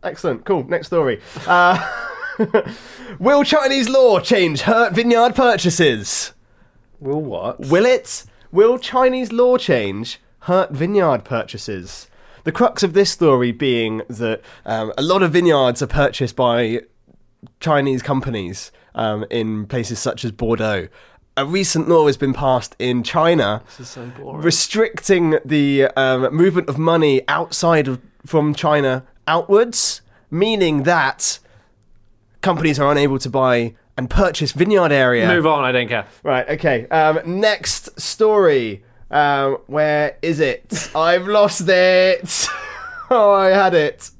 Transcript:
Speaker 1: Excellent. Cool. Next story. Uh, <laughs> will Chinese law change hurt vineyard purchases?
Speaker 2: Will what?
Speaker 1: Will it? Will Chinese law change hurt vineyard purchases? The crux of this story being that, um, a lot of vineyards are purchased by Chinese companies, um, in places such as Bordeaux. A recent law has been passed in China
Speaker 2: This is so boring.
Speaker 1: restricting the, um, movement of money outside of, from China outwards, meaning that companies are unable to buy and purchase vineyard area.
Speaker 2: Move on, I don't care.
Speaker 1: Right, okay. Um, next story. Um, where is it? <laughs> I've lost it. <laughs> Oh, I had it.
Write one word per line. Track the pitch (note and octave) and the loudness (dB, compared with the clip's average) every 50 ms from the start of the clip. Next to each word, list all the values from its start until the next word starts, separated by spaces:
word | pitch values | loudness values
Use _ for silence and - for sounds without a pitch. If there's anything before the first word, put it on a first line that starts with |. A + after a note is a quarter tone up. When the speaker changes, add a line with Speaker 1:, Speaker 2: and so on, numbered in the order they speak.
Speaker 1:
Excellent. | - F#3+ - - - F3 C3 A2 - | -10 -12 -12 -6 -4 -4 -4 -4 -2
Cool. | - G3 E3 B2 | -2 -2 -2 -2
Next | C3 E3+ E3+ E3 - | -4 -6 -6 -6 -2
story. | - E3+ E3+ C3+ A#2 G2+ - - - - - | -2 0 0 0 -2 -4 -8 -16 -18 -14 -2
Uh, | - F3 F3 F3 F3+ F3+ - - - - - - - - - - - - - | 0 2 4 6 4 4 2 -2 -8 -10 -10 -12 -12 -12 -12 -12 -12 -4 -4
<laughs> | A3 - - G#3+ - - A#3 - - - - - B3 B3 G#3 C#3 | -4 0 0 -2 -2 -2 -10 -16 -18 -20 -20 -20 -18 -18 -14 -4
will | E3 A3+ C#4+ C#4+ C#4+ | 0 2 4 4 2
Chinese | - D4+ D4+ C#4 C4+ C4+ C4+ B3+ A3 | 2 2 0 2 0 0 -2 -2 0
law | C4 C4+ C4 B3 G#3 F3+ | 2 4 6 6 4 4
change | - - B3 G#3 F3+ E3+ D3+ C3+ | 2 0 2 2 2 0 0 -2
hurt | - - A3+ A3+ A#3 A3 F#3 | 0 0 2 2 2 2 0
vineyard | F#3 A#3 A#3+ A#3 A3+ A#3 B3 A#3+ | -2 2 2 4 4 4 2 2
purchases? | - C4 B3 A3+ F#3+ - F3+ E3 - F3 D3 B2 G#2+ G2+ - - - - - - _ _ _ _ _ _ _ _ _ _ _ _ - | 2 2 2 2 2 0 -2 2 4 2 2 2 0 -4 -6 -6 -6 -6 -8 -12 _ _ _ _ _ _ _ _ _ _ _ _ -14
Speaker 2:
Will | D3+ C3+ C#3+ D3+ | -8 -6 -6 -6
what? | D#3 C3+ G2 E2+ F#2 A2+ - - | -6 -8 -8 -8 -8 -8 -8 -8
Speaker 1:
Will | C3 C3+ D3 F3+ G#3 | -4 0 2 2 4
it? | B3 C4 B3 - - - - - - _ _ _ _ | 4 2 0 -2 -6 -10 -10 -12 -16 _ _ _ _
Will | - F3 G#3 A3+ B3 B3+ | 2 4 4 4 4 2
Chinese | - - - B3+ C4 B3+ B3+ B3+ B3+ G#3+ | -4 -4 -2 2 2 2 0 0 -6 -6
law | A3+ A#3 B3 B3 B3 B3 | 0 2 2 4 4 2
change | - - D3 B2 G#2+ G2+ G2 G2+ A2+ - - - _ _ _ _ | 2 0 0 0 0 -2 -6 -6 -10 -12 -14 -18 _ _ _ _
hurt | - - F3 F#3+ F#3 - | -6 -2 0 0 0 0
vineyard | D3 C3+ D#3 F3 G#3 G3+ F#3 D#3+ C3+ A#2 - | -4 -6 -4 -2 0 0 2 2 0 -2 -4
purchases? | - C3 A2+ A2 - - G#2+ - - G#2 F#2+ F2 F2+ - - - _ _ _ - - - - _ | -4 -6 -6 -6 -6 -12 -14 -10 -10 -10 -10 -10 -14 -16 -20 -20 _ _ _ -20 -20 -20 -10 _
The | D#3+ | -8
crux | D#3+ - A#3+ B3 - - | -2 0 0 0 0 0
of | - F#3+ D#3+ | -4 0 2
this | G3 G3+ G3 | 2 2 2
story | - - F3 D#3+ C3+ B2+ B2 B2 | 0 0 4 4 4 4 2 0
being | A#2 A#2 D3 C3+ B2 A#2 A2+ A2 A2 A2 - _ | -2 -2 -2 0 0 0 0 -2 -4 -6 -8 _
that, | B2 G#2 A#2 A2+ A2 - - - - - _ | -8 -6 -4 -4 -4 -4 -8 -18 -20 -20 _
um, | - A2+ A2 A2 A2 G#2+ - | -8 -6 -6 -6 -6 -6 -6
a | C#3 | -2
lot | D#3+ F3+ G3 | 0 2 2
of | F#3+ E3+ D3 | 2 2 2
vineyards | F3 F3 E3+ D#3+ C#3+ C3 B2 B2 - D3 | 2 4 4 4 4 4 2 0 0 -4
are | - | -4
purchased | - - C#3+ C#3 - - C#3 A#2 - | 0 0 0 0 0 -2 -6 -6 -2
by | - C3 B2 A#2 A#2+ A#2+ A2 A2+ A#2+ - _ _ _ _ _ _ _ _ _ _ _ - - _ _ | 0 0 2 2 2 0 0 -2 -6 -8 _ _ _ _ _ _ _ _ _ _ _ -20 -20 _ _
Chinese | - E3 D#3 C#3+ C#3 C#3 C3 B2+ | -2 0 0 2 2 0 -2 -4
companies, | - - C#3+ C3 B2+ C3+ A#2+ G#2+ F#2+ F2 F#2+ F#2+ - - _ _ _ _ _ | -2 -2 -4 -4 -2 -4 -6 -6 -6 -8 -10 -12 -14 -18 _ _ _ _ _
um, | - A2+ A2 G#2+ G#2+ G#2+ - | -4 -4 -2 -2 -4 -6 -6
in | - A#2 A2+ A2 A2 G#2+ G#2 G#2 | -4 -4 -4 -4 -6 -6 -8 -6
places | - B2+ A#2 G2 A#2+ G#2+ | -6 -6 -6 -6 -8 -6
such | - C3 - - - | -6 -6 -6 -6 -8
as | A#2+ | -10
Bordeaux. | G#2+ _ B2 A2+ A#2 A2 A2 A2 G#2 F#2+ F2 F#2+ _ - - _ _ _ _ _ _ - | -8 _ -4 -2 -2 -2 -2 -2 -2 -4 -6 -8 _ -20 -20 _ _ _ _ _ _ -6
A | C3+ | -6
recent | C#3+ E3+ G3 F#3+ - - D#3+ D#3+ C#3+ | -2 -2 -2 -2 -2 -2 -2 0 2
law | E3+ E3 D#3 D3 | 4 4 4 4
has | C#3 - | 2 0
been | D3 C3+ C3 | -2 -4 -2
passed | - C#3+ C3+ B2+ B2 - - - _ | -2 0 0 0 0 -2 -6 -10 _
in | A#2+ B2 B2 B2 A#2 | -4 -2 -2 -2 -4
China | - - E3 D#3 E3+ F3 D#3+ B2 G2+ G#2 A2 - | -2 -2 0 2 2 2 2 2 0 -2 -4 -8
Speaker 2:
This | - - - | -14 -20 -20
is | B2+ A#2+ | -20 -18
so | - C3 A#2+ A#2+ B2 B2+ | -18 -16 -18 -18 -16 -18
boring. | C#3 C3+ C3+ D3+ | -16 -16 -12 -2
Speaker 1:
restricting | D3+ E3+ D#3+ - - - - G#3 A3 - - - - - G3 F3+ E3+ D#3+ D#3 D#3+ - | 0 0 0 0 -2 -2 0 0 0 0 -2 -10 0 2 2 2 4 2 2 0 0
the, | C3 D#3 D3+ C#3+ C#3 C#3 C#3 C3+ C3+ - | 0 0 0 2 2 2 2 2 2 2
um, | - C3+ C3 C3 B2+ C3 B2 C3+ | 0 0 2 2 2 0 0 2
movement | D#3 E3+ F#3+ E3+ F3+ E3+ - | 4 2 4 4 0 -2 -2
of | C3+ C3 | -4 -2
money | D#3+ E3 E3 E3 D#3+ D3 C#3 C3 - - | 0 0 2 2 2 2 2 0 0 -2
outside | C#3+ D3+ E3+ E3+ - - - E3+ E3+ D#3 D3 C3 | -4 -4 -4 -4 -6 -2 0 2 2 2 0 -2
of, | C3 B2+ _ - _ _ _ | -4 -8 _ -20 _ _ _
from | - - D#3+ D3 D3+ D3 | -2 -2 0 0 0 -2
China | C3 - D#3 D3+ D3 C#3 C3+ B2+ C3 C3 _ _ _ _ | -2 0 0 2 2 2 0 -2 -4 -6 _ _ _ _
outwards, | - D#3 E3+ E3+ - G3 G#3 A#3 A#3+ A#3 - - - - - _ _ _ _ _ _ | -2 -2 -2 0 2 4 2 4 2 0 -2 -2 -2 -4 -8 _ _ _ _ _ _
meaning | - E3 F#3+ A3 A3+ G#3 F#3 E3 D3+ D3 C3 | -2 0 0 0 2 2 0 0 0 0 0
that | D#3 F3 E3 C#3+ C3+ - - - - - - _ _ _ - _ _ _ _ _ _ - - _ _ _ _ _ _ _ _ | 2 2 2 0 -2 -4 -4 -6 -6 -6 -6 _ _ _ -20 _ _ _ _ _ _ -20 -20 _ _ _ _ _ _ _ _
companies | - G3 F3+ D#3 D#3 D#3+ D3 B2+ | -4 -2 -2 0 0 -2 0 0
are | C#3+ C#3 | 0 2
unable | D3 C#3+ C#3+ C#3+ C3+ C3+ | 2 2 2 2 0 -2
to | - C3+ | -4 -4
buy | A#2+ C#3 C3 B2+ B2 A#2+ A#2 A#2 - _ _ _ _ | -2 0 2 2 2 0 0 -4 -8 _ _ _ _
and | - B2+ A#2+ | -10 -8 -2
purchase | - - G3+ F3+ D3 - D#3+ C3+ | 0 2 2 2 0 -2 -6 -4
vineyard | - C#3 F3 F#3+ G#3+ G3 F3+ D#3+ | -2 -2 0 2 4 2 4 4
area. | D3 C#3 C3 B2 B2 A#2+ A2 | 4 4 4 4 2 2 2
Speaker 2:
Move | - F3 F3 D3+ D#3+ | 2 2 2 2 2
on, | D#3 C#3+ C#3 | 2 2 0
I | B2+ | 0
don't | B2+ B2 B2 A#2 | 0 0 -2 -2
care. | A#2+ A2+ G2 - - _ | -4 -6 -6 -8 -16 _
Speaker 1:
Right, | _ D3 C3+ B2+ B2+ - | _ -2 -2 -2 -2 -4
okay. | D3 D3 - D#3+ C3+ A#2 A2+ - | -6 -2 -2 -2 -2 -2 -4 -2
Um, | - D#3+ D#3 D#3 D#3 D#3+ - E3 F3 F#3+ | 0 2 2 2 2 0 -2 -4 -4 0
next | G#3 A3 G#3 F#3 - - - - - - - - | 0 0 0 0 -4 -6 -6 -6 -8 -12 -12 -10
story. | - - - - A3 G#3+ G#3+ G#3 G3 E3+ D3 C3+ A#2+ A2 G2+ F#2+ _ _ _ - - - | -8 -8 -2 0 2 2 4 4 4 4 4 2 0 -2 -8 -10 _ _ _ -20 -18 -4
Um, | - D3 D3 C#3+ C#3+ C#3 C#3 C#3 C#3 - - - | 0 0 2 2 2 0 0 -2 -2 -4 -8 -8
where | C3 D3+ D3+ D3+ D3+ D3+ D3+ D3 - - | -4 -2 0 0 0 0 -2 -4 -6 -6
is | - E3 E3 C#3+ | -6 -4 -2 0
it? | D#3 C3+ B2 - _ - - E3+ - - | 0 -2 -2 -6 _ -10 -8 -8 -8 -8
<laughs> | - | -4
I've | D#3 D#3+ E3 F3 F3+ F3+ F#3+ | -2 0 2 2 0 0 0
lost | G#3 G#3+ G#3 G3+ G3+ - F3+ D#3+ | 2 2 2 2 0 -2 0 2
it. | F#3+ F3+ F#3 F#3 F#3 F#3 F#3 F#3 F#3 E3+ - - - - - - - | 2 4 4 4 4 4 4 4 2 0 -2 -4 -2 -2 -2 -4 -6
<laughs> | - - - - - - C6+ - C6+ - - C4 | -10 -12 -16 -16 -16 -16 -16 -16 -16 -4 0 2
Oh, | A#3+ G#3 G3+ G3+ | 4 4 4 4
I | G3 F#3+ F#3+ | 4 4 4
had | F#3+ G3 G3 F#3 F3 | 4 4 2 2 2
it. | E3+ D3+ D3 - - - - _ - | 2 0 0 -4 -8 -16 -20 _ -20